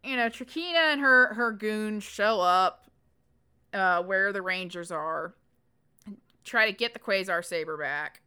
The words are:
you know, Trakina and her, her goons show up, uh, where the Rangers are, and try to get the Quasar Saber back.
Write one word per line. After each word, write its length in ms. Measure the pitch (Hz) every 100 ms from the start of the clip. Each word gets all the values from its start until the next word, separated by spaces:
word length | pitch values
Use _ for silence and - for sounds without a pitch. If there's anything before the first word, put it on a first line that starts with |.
you 100 | 262
know, 140 | 254 233
Trakina 640 | 233 254 320 349 339 320
and 80 | 285
her, 320 | 277 254 254
her 200 | 220 240
goons 520 | 208 214 214 214 214
show 360 | - - 208 220
up, 420 | 180 180 185 - _ _ _ _ _ _ _ _ _
uh, 300 | 202 190 175
where 280 | 180 190 196
the 120 | 196
Rangers 480 | 185 185 180 175 175
are, 420 | 165 160 160 165 - _ _ _ _ _ _
and 140 | - 202 _ _
try 220 | - 240 220
to 100 | 196
get 160 | 233
the 80 | 233
Quasar 420 | - 196 190 170
Saber 360 | 175 170 160 156
back. 420 | 143 147 151 -